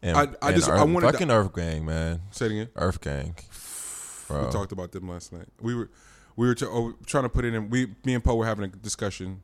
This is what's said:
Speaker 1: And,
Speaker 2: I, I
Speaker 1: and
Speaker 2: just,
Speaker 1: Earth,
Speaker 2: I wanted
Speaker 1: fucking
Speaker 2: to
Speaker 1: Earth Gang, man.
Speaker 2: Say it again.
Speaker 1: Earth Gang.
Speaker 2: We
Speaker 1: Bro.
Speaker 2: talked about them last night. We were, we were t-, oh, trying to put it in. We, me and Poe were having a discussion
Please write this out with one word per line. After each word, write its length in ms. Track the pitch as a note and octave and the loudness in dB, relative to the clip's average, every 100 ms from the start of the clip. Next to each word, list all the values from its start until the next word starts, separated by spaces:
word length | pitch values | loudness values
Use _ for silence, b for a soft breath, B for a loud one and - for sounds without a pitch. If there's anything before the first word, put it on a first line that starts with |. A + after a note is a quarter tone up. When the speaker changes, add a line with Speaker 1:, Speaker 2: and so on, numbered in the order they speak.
Speaker 1:
And, 140 | F#2+ A2 | 2 4
Speaker 2:
I, 40 | C#3+ - | 2 2
I 80 | A#2 | 2
Speaker 1:
and 60 | E3+ | 4
Speaker 2:
just, 140 | - | 6
Speaker 1:
Earth, 100 | F2+ | 6
Speaker 2:
I 40 | |
wanted 280 | D3+ F3 E3 | 6 6 4
Speaker 1:
fucking 160 | C#3+ E3+ | 4 4
Speaker 2:
to 40 | |
Speaker 1:
Earth 200 | A2+ G2 - | 4 4 0
Gang, 300 | E2+ D#2 D#2 | -2 -2 -2
man. 360 | D#2+ D#2+ E2 F#2 | 0 0 -2 -6
Speaker 2:
Say 140 | - A#2 | -4 -2
it 40 | |
again. 180 | G#2+ A2+ - | -2 -6 -2
Speaker 1:
Earth 260 | F2+ F#2 | 0 0
Gang. 340 | - C#2+ D2 E2+ - B B B B B B B B | -4 -4 -6 -10 -16 B B B B B B B B
Speaker 2:
We 60 | D2 | -4
Speaker 1:
Bro. 160 | C2 | -2
Speaker 2:
talked 200 | E2+ G2 | -2 -4
about 200 | F#2+ F2+ | -8 -10
them 180 | F#2+ F2+ | -10 -10
last 220 | F2 - | -10 -12
night. 140 | F2+ F2 _ | -16 -18 _
We 120 | A#2 A#2+ | -6 -4
were, 140 | A2+ b b b b - | -6 b b b b 0
we 120 | A#2+ | 2
were 80 | A#2+ | 2
t-, 100 | C3+ | 0
oh, 260 | A#2+ A#2 - - | -2 -4 -6 -2
trying 180 | D3 | 0
to 60 | B2+ | 0
put 160 | - A#2+ | 0 0
it 80 | |
in. 160 | A2+ G#2 | -2 0
We, 180 | B2 B2+ F#2+ | 0 -2 -4
me 100 | C3 B2 | -2 2
and 80 | |
Poe 120 | A2+ A#2 | 2 2
were 100 | A2+ | 2
having 200 | G#2+ G2 | -2 -4
a 20 | |
discussion 760 | F#2+ G#2 - G#2 - F#2 F#2+ | -8 -10 -4 -4 -6 -10 -10